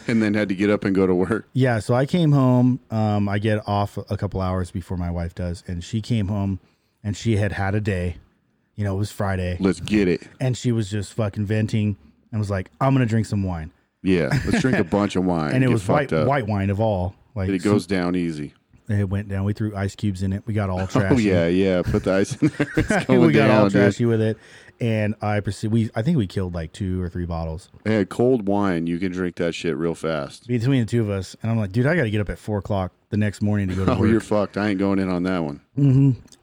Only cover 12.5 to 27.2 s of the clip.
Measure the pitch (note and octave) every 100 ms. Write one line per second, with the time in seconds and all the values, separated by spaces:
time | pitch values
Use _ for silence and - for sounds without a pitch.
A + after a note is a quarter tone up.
12.5 | F#2+ F#2 - C3+ C3+ A#2 A2+ G#2 G#2 F#2+
13.5 | E2+ D#2 - _ _ F2+ F2+ C#2 C3+ -
14.5 | A3+ C3+ C3 F#2 G2+ G2+ F#2+ F#2 E2+ D2
15.5 | B2+ C3 A2+ F#2+ D3+ C3+ D#2 D#2 C#3 A2
16.5 | G#2 G2 G2 A2+ F#2+ F2+ - _ G2 F#2+
17.5 | F#2+ G2+ G#2 - F#2+ F2 F2+ E2+ D2+ D2
18.5 | - _ - - G#2 G2 G2 G#2 G2 G2+
19.5 | G2+ G#2+ G2+ G2 - G#2+ F#2 F#2+ G2 -
20.5 | G#2 G2 F#2 F#2+ - F#2+ A#2+ G#2 F2+ E2+
21.5 | F2+ F#2+ F2+ E2+ G#2 G2+ F#2+ G2 - D3
22.5 | - D3 - - G#3 - C3 E3 A2 A2
23.5 | G#2+ G2+ G2 G2+ G2+ A#2 A2+ A2 A2+ -
24.5 | - - - A#2+ A2 G#2 - G#2 G#2 G2+
25.5 | F#2+ A2 A#2 A2 - A#2 E3 F#2+ G2+ F#2
26.5 | E2+ D#2+ - F#2+ F#2 F2+ F2+